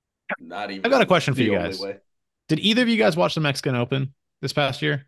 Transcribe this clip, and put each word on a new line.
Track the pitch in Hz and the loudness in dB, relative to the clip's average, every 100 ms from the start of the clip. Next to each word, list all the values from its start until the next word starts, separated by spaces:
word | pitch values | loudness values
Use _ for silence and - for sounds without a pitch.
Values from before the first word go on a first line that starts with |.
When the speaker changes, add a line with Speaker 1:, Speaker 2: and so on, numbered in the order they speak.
| _ _ - - | _ _ -12 -12
Speaker 1:
not | - 180 101 | -10 -8 -8
even | 98 240 | -4 0
Speaker 2:
I've | |
got | 262 | 2
a | 202 | 4
question | 175 147 | 2 2
for | 131 | 0
Speaker 1:
the | |
Speaker 2:
you | 110 98 | 2 0
Speaker 1:
only | 85 | -2
Speaker 2:
guys. | 95 | -6
Speaker 1:
way. | 98 - _ _ _ _ - | -10 -12 _ _ _ _ -4
Speaker 2:
Did | 156 | 0
either | 196 226 | 2 2
of | 233 | 2
you | 226 | 4
guys | 214 165 | 2 2
watch | 175 | 0
the | 165 | 0
Mexican | 151 131 147 | -2 -2 -2
Open | 123 120 135 135 - _ - | 0 0 -2 -4 -8 _ -10
this | 135 | -6
past | - 139 135 | 0 0 0
year? | 151 147 | -2 -2